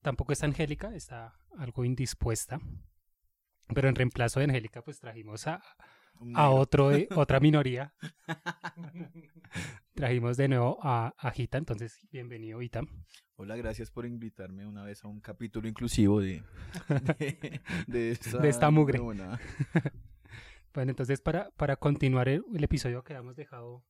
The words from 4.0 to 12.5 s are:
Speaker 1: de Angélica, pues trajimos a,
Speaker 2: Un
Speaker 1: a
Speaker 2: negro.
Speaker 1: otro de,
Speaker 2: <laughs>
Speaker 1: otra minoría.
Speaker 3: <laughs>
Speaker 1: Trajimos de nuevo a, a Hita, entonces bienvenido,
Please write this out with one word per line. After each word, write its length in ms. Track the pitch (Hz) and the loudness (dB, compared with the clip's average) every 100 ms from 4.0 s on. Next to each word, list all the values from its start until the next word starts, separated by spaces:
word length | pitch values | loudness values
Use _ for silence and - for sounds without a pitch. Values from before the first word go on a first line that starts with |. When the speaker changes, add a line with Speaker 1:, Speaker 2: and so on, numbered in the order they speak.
| 127 - 117 - | 2 2 0 2
Speaker 1:
de 60 | 143 | 2
Angélica, 360 | 127 110 - | 2 -2 -14
pues 160 | - 110 | -16 -16
trajimos 460 | 120 110 107 107 - | -14 -14 -12 -8 -6
a, 160 | 175 - _ - _ _ _ | -8 -10 _ -20 _ _ _
Speaker 2:
Un 180 | 120 120 | -6 4
Speaker 1:
a 60 | 147 | 6
Speaker 2:
negro. 60 | 131 | 6
Speaker 1:
otro 280 | 135 139 139 | 6 6 6
de, 180 | 143 185 | 6 4
Speaker 2:
<laughs> 40 | 175 | 2
Speaker 1:
otra 220 | 143 135 | 4 6
minoría. 540 | 151 151 131 123 143 _ 160 _ - | 6 6 2 -2 -8 _ -14 _ -10
Speaker 3:
<laughs> 960 | 156 175 170 175 170 165 170 165 165 151 160 - - - - _ | -8 -8 -8 -12 -14 -16 -14 -16 -16 -20 -20 -14 -12 -10 -14 _
Speaker 1:
Trajimos 420 | - 131 123 120 123 | -4 0 2 0 2
de 100 | 135 | 4
nuevo 300 | 131 120 165 | 4 4 0
a, 320 | 147 120 117 - | 0 0 0 -4
a 140 | 127 - | -6 -4
Hita, 220 | 120 131 | -4 -4
entonces 480 | - 110 113 - _ | -4 -6 -8 -14 _
bienvenido, 500 | 135 120 117 110 | -14 -12 -12 -12